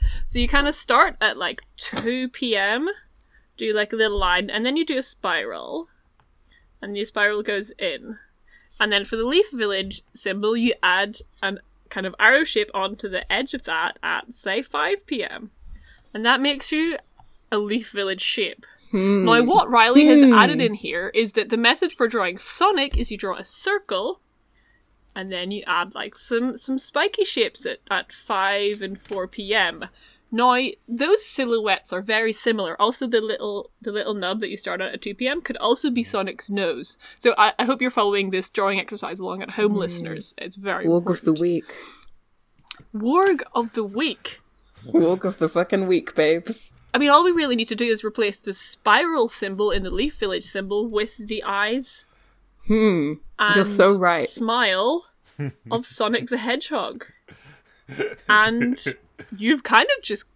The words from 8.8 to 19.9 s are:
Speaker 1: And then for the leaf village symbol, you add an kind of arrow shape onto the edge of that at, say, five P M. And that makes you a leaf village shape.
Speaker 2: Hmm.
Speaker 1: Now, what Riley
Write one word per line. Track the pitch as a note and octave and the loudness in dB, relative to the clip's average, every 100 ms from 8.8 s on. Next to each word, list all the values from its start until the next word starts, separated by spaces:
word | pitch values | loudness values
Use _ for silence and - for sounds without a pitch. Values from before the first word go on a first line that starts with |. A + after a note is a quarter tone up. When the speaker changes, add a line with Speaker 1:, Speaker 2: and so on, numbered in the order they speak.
Speaker 1:
And | G#3+ | 0
then | G3+ | 0
for | G3 A3+ | -2 -4
the | |
leaf | A#3 F4 G#4 | 0 2 2
village | B3 G#3 F#3+ G3 - _ | 0 -2 -2 -4 -10 _
symbol, | - G3 G3 G#3+ A#3 | -8 -6 -2 0 2
you | A#3 - | 0 2
add | F3+ F#3 G#3 - - - | 2 2 0 -6 -18 -8
an | G3 G3+ _ _ - | -6 -6 _ _ -14
kind | G3 F#3 | -8 -6
of | F3+ | 4
arrow | A3 C#4 | 6 6
shape | D#4+ G#3+ G#3 | 2 -2 -2
onto | G3 F#3+ G3 G3+ | -2 -4 -6 -8
the | F#3 - | -6 -4
edge | G3+ C#4 | -4 -4
of | C4 | -8
that | - D#3+ F3 - | -4 -2 -4 -4
at, | - - - | -6 -6 -6
say, | - G3 G#3+ | -10 -4 -4
five | B3+ D4 D#4+ G4+ - | -4 -2 -2 -2 -4
P | B3+ | -6
M. | - - A3 _ - - - - _ | -6 -10 -16 _ -18 -18 -20 -20 _
And | G#3+ | -2
that | A#3 B3+ | 2 2
makes | C#4 C#4 - | 2 -2 -4
you | D#4 E4 D4 - _ - _ - | -2 -2 -4 -10 _ -20 _ -4
a | G#3+ | -4
leaf | G#3 A3+ A3 | -2 -4 -4
village | G3+ G3 F#3+ | -6 -4 -4
shape. | - - F#3 - - _ - | -4 -2 -4 -6 -20 _ -6
Speaker 2:
Hmm. | G3 F#3+ G3+ F#3+ | 0 2 4 6
Speaker 1:
Now, | A#3 | 6
what | A#3+ G4+ - | 6 4 6
Riley | A#3 A3+ | 6 8